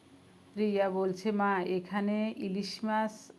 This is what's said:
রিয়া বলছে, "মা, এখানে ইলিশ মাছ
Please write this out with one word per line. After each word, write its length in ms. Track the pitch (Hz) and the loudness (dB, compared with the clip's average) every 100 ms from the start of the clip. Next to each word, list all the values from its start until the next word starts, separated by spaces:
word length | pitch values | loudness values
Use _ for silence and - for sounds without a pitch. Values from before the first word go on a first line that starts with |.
| - - - - - 202 | -20 -20 -20 -20 -10 -2
রিয়া 320 | 214 202 196 | 2 4 2
বলছে, 420 | 190 190 180 220 | 2 0 0 0
"মা, 300 | 208 202 190 | 2 2 2
এখানে 720 | 180 185 180 202 202 214 220 - | 0 -2 -2 -2 0 0 -2 -4
ইলিশ 460 | 202 190 190 - | -4 -4 -4 -4
মাছ 480 | 220 214 220 214 - | -2 0 0 -4 -18